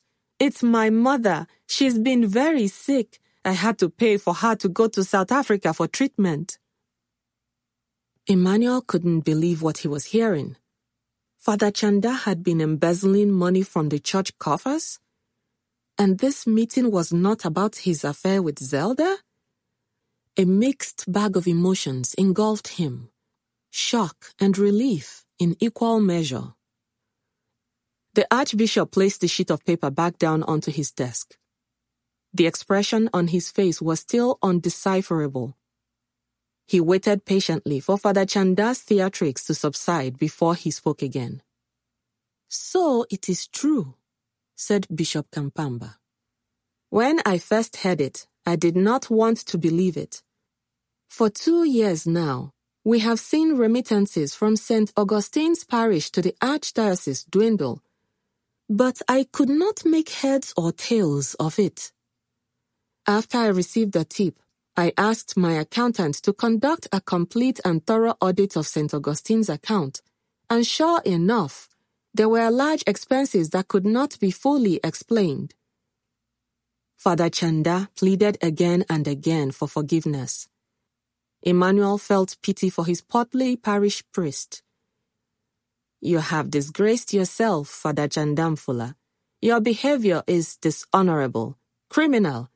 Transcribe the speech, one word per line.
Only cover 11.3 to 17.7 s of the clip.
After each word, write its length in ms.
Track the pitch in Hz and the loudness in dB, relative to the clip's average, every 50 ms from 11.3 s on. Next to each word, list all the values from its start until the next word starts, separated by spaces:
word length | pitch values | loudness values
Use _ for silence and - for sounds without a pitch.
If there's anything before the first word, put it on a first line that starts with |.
| _ - | _ -8
Father 320 | - - 208 202 208 208 | -2 -2 0 2 2 0
Chanda 420 | 202 - 220 208 202 202 202 233 262 | 0 0 0 2 2 2 2 0 -2
had 300 | 262 - 214 185 170 175 | -2 -2 -2 -2 -2 0
been 180 | 180 170 160 | 0 0 0
embezzling 680 | 156 151 156 147 175 170 175 180 196 196 196 202 208 202 | 0 0 0 0 2 0 0 2 2 2 2 4 4 2
money 320 | 196 185 175 180 185 185 190 | 2 2 2 2 2 2 0
from 260 | - - 202 180 147 | 0 -2 -2 -2 -2
the 120 | 151 143 | -2 -4
church 360 | - - - 190 185 - - - | -4 -2 -2 -2 -2 -2 -6 -8
coffers? 600 | - 156 147 151 - 262 285 320 - - - - _ _ _ _ _ _ _ _ _ _ _ _ _ _ _ _ _ _ _ - | -4 -2 -2 -2 -2 -2 -4 -4 -4 -6 -10 -10 _ _ _ _ _ _ _ _ _ _ _ _ _ _ _ _ _ _ _ 0
And 200 | 208 190 190 190 | 2 2 2 2
this 280 | - 269 277 - - | 2 0 0 0 0
meeting 440 | 233 220 220 226 226 - 262 247 240 | 0 2 2 2 0 0 0 0 2
was 220 | 208 180 165 - 170 | 2 0 0 0 0
not 320 | 170 180 202 226 226 - | 2 2 2 0 0 -2
about 320 | 175 156 185 196 214 | -4 -2 0 -2 -2